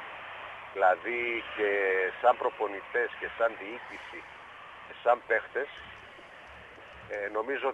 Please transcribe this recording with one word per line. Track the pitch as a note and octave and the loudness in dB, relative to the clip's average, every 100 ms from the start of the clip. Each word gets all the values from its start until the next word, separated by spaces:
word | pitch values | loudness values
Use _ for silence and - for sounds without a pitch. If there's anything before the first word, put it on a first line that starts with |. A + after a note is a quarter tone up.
| - - - - - - - | -12 -12 -12 -12 -12 -12 -6
Δηλαδή | G2 F#2+ F2+ G#2 A#2+ A#2+ A#2 - - | 6 8 8 2 -2 0 -2 -2 2
και | G#2 G2+ G2 F#2+ F#2 - | 4 6 4 4 2 4
σαν | A#2+ A#2+ | 6 6
προπονητές | B2+ - G#2+ G2 - B2 A#2 - | 4 0 -2 -2 -2 0 0 -2
και | F2+ - | -6 2
σαν | A2+ G#2 | 2 0
διοίκηση | G2 A#2+ - G2+ - - - - - - - - - | -10 -10 -12 -14 -12 -14 -14 -16 -18 -18 -16 -16 -16
και | - | 0
σαν | A#2 A#2+ - | 4 4 4
παίχτες, | A2 - A#2+ C#3+ - - - - - - - - - - - - - - | 2 2 -4 -4 -8 -14 -16 -16 -18 -18 -18 -18 -18 -18 -18 -18 -16 -8
ε, | G#2 G2+ G#2+ | -4 -2 0
νομίζω | A#2 C3 C3 | 0 0 0